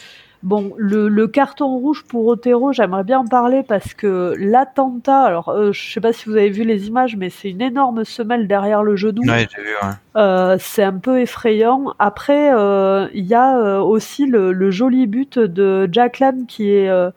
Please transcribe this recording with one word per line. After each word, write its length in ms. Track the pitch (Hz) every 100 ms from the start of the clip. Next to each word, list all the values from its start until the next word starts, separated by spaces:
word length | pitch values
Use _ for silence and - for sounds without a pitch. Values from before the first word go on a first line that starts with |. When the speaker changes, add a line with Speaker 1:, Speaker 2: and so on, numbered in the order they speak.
| - - _ _
Speaker 1:
bon, 300 | 185 208 196 -
le, 300 | 202 214 214
le 200 | 208 220
carton 500 | 277 269 - 277 262
rouge 260 | 269 302 -
pour 220 | 240 226
Otero, 460 | 240 247 240 277
j'aimerais 320 | 254 190 190 196
bien 140 | 262
en 60 | 233
parler 380 | 247 240 269 262
parce 280 | 202 -
que 420 | - 208 185 180 -
l'attentat, 840 | 196 240 262 277 262 247 269 269
alors, 240 | 247 170 -
euh, 240 | 185 208
je 220 | 196 -
sais 80 | 220
pas 100 | 226
si 140 | 233 220
vous 100 | 214
avez 140 | 208
vu 160 | 196 226
les 240 | 208 208
images, 260 | 240 254 214
mais 140 | 180
c'est 220 | - 196
une 100 | 185
énorme 420 | 254 254 262 226
semelle 420 | 220 - 220 240 190
derrière 380 | 202 202 208
le 140 | 208 196
genou. 240 | 214 214 240
Speaker 2:
Ouais, 220 | 117 110 104
j'ai 60 |
vu, 80 | 104
ouais. 240 | 107 98 101 _ 220
Speaker 1:
Euh, 400 | 202 185 185 190
c'est 240 | - -
un 140 | 196 190
peu 240 | 254 254
effrayant. 720 | 240 - 233 214 226 269 269 -
Après, 560 | 208 - - 285 294
euh, 540 | 240 202 196 190 196 190
il 120 | - 180
y 100 | 233
a, 220 | 262 254
euh, 220 | 208 196
aussi 460 | 175 220 - - 285
le, 260 | 233 185
le 180 | 185 196
joli 380 | 185 262 254 240
but 320 | 233 277 247
de 480 | 214 170 196 190 190
Jack 300 | 202 240 -
Lamb, 260 | 269 262 240
qui 260 | - 202
est, 180 | 202 190
euh, 200 | 185 180